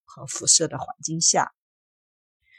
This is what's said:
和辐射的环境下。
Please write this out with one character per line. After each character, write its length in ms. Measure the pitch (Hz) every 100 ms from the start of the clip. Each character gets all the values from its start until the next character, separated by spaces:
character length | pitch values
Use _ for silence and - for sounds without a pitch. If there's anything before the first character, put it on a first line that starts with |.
和 200 | _ -
辐 220 | 143 - -
射 220 | - 156
的 100 | 143
环 80 | - -
境 180 | 156 165
下。 320 | - 175 - _ _ _ _ _ _ _ _ _ _